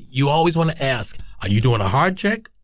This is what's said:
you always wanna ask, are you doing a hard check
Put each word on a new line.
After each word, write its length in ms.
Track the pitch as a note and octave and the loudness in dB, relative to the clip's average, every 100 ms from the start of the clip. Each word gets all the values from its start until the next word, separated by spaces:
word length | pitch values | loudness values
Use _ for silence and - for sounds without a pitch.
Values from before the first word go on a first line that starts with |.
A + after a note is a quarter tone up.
| - | -4
you 200 | C3 C#3 | -2 2
always 280 | D#3 F3 E3 | 2 2 2
wanna 180 | D#3+ - | 0 0
ask, 400 | C3+ B2 G#2+ - - - | -2 -2 -4 -8 -12 -8
are 40 | F#2+ | 0
you 140 | G#2 | 2
doing 180 | B2 A2+ | 2 2
a 80 | F#2+ | 2
hard 300 | C3+ F3+ F#3+ | 2 0 0
check 320 | G3+ A3 - _ | -2 -2 -8 _